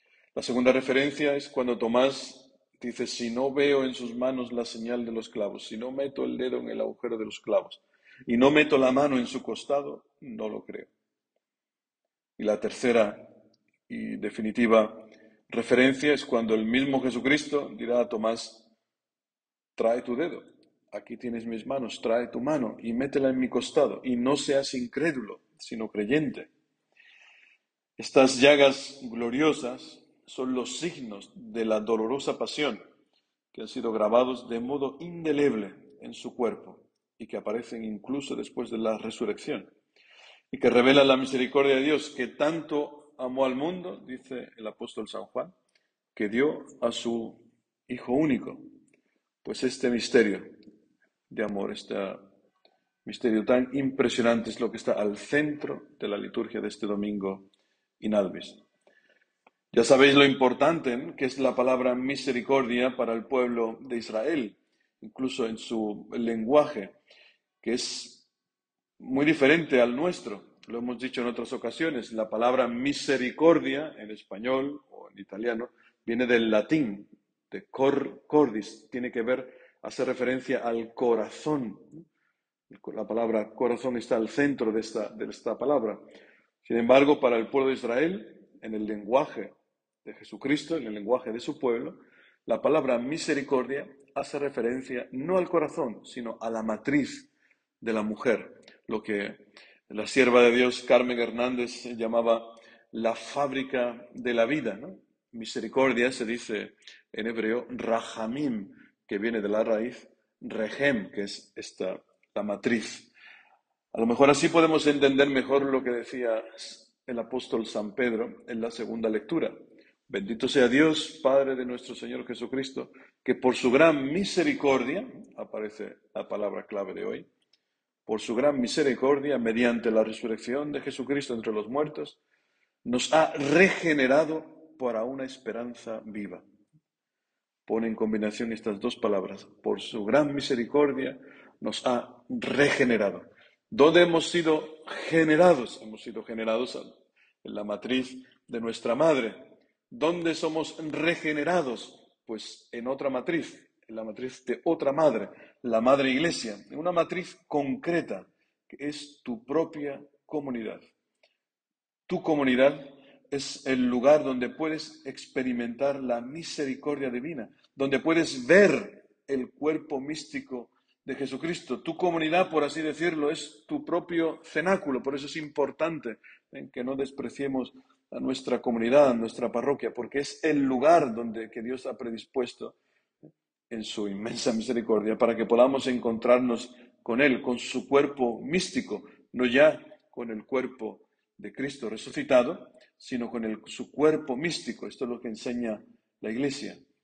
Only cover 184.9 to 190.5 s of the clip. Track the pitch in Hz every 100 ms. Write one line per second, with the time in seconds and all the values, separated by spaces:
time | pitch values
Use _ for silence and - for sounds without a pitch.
184.9 | 107 107 110 117 110 107 117 127 131 135
185.9 | 123 117 110 120 123 123 117 - - -
186.9 | _ - 117 143 120 - 120 - 127 -
187.9 | 139 143 143 123 110 120 180 - 131 -
188.9 | 101 - - _ 123 127 127 151 139 -
189.9 | - _ - 117 107 -